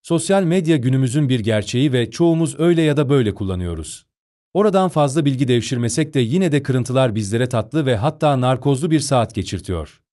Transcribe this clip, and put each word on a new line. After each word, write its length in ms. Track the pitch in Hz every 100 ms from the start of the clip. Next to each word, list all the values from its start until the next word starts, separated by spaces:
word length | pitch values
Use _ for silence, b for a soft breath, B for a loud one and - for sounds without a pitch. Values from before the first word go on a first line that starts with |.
Sosyal 420 | - 170 - 196
medya 340 | 175 185 160 156
günümüzün 520 | 123 135 131 139 143
bir 100 | 127
gerçeği 540 | 107 107 101 123 147
ve 180 | 127 113
çoğumuz 480 | - 170 165 160 -
öyle 220 | 170 165
ya 160 | 156 143
da 120 | 139
böyle 240 | 143 107
kullanıyoruz. 720 | 95 95 92 90 82 80 - _ _ _ _ _
Oradan 360 | 175 214 190 185
fazla 360 | 156 143 139 143
bilgi 220 | 127 131
devşirmesek 640 | 120 113 123 117 - 156
de 60 | 143
yine 320 | 113 170 185
de 120 | 143
kırıntılar 520 | 143 131 123 127 131 107
bizlere 340 | 101 113 123
tatlı 360 | 117 107 156 131
ve 100 | 113
hatta 460 | 135 151 156 135
narkozlu 500 | 127 127 143 135 170
bir 80 | 156
saat 360 | 143 131 107 -
geçirtiyor. 680 | 90 95 - 87 76 _ _